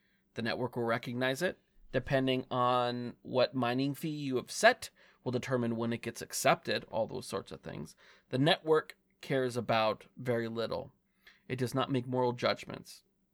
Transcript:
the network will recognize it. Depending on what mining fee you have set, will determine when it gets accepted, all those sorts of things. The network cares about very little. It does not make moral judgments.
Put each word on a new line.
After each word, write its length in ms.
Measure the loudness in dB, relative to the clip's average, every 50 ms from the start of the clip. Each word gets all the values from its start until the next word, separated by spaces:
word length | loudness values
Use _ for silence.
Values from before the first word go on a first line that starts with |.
| _ _ _ _ _ _ _
the 60 | -4
network 360 | -2 -2 -2 -2 -2 -2 -2 -2
will 60 | 0
recognize 580 | 0 0 0 -2 -4 -2 0 0 0 0 0
it. 160 | 0 -2 -2 -4 _ _ _ -20 -12 -4
Depending 540 | -2 -2 0 2 2 2 4 2 2 0 -2 -2
on 680 | 0 2 4 4 4 4 2 2 0 -4 -6 -8 -8 -10 -10
what 300 | -2 2 4 4 4 4
mining 400 | 2 0 2 2 2 0 0 -2
fee 140 | -2 -4 -6
you 300 | -4 -4 -4 -2 -2 -2
have 140 | -2 -4
set, 380 | 0 4 6 6 6 4 0 -12 -16 _ -20 -20 _ _ _
will 80 | -4
determine 440 | -2 -2 -2 0 0 0 0 0 -2
when 180 | -2 -2 -2 -2
it 80 | -4
gets 200 | -6 -8 -8 -8
accepted, 640 | -10 -8 -6 2 4 4 4 4 2 -2 -4 -4 -4 -4
all 160 | -2 -2 -2
those 220 | -2 -4 -8 -8 -6
sorts 240 | -6 -6 -6 -8
of 100 | -12 -14
things. 340 | -12 -12 -10 -10 -12 -14 -16 -20 -20 -20 -20 -20 _ _
The 100 | 0 2
network 560 | 4 4 2 2 2 2 2 2 2 0 -8 _ _ _ _ _
cares 340 | -8 -2 -2 0 0 0 -2
about 500 | -4 -2 0 2 2 2 2 0 -2 -6 -14 _ -6
very 300 | -4 -2 0 0 -2 -2
little. 440 | -4 -4 -4 -4 -4 -6 -6 -8 -14 _ _ _ _ _ _ -20 -20 _ _ -8
It 120 | -4 -2
does 160 | -2 0 0
not 160 | 0 0 0
make 160 | 0 -2 -2 -2
moral 240 | 0 0 2 0
judgments. 720 | 0 0 0 0 0 0 -4 -10 -12 -12 -14 -16 -20 -20 -20 _ _ _ _ _